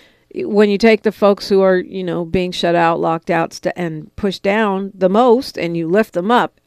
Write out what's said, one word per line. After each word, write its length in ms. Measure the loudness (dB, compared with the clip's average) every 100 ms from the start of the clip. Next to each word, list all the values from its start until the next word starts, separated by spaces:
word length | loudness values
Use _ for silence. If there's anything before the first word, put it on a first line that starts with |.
| _ _ _ -10
When 340 | -2 2 2
you 80 | 4
take 260 | 4 4
the 80 | 0
folks 380 | 2 2 2 0
who 120 | 2
are, 160 | 4 2
you 260 | -2 -8
know, 220 | -6 -6 -4
being 260 | -4 -4
shut 240 | -2 0 2
out, 240 | 2 0
locked 320 | -2 -4 -2
out, 220 | -2 -4
st-, 200 | -6 -8 -6
and 400 | -8 -8 -14 -6
pushed 280 | -6 -4
down 480 | -2 0 -2 -2 -6
the 160 | -2 0
most, 480 | 4 4 4 0 -6
and 180 | -6 -4
you 120 | 0
lift 260 | 0 0
them 160 | -2 0
up, 320 | 0 0 _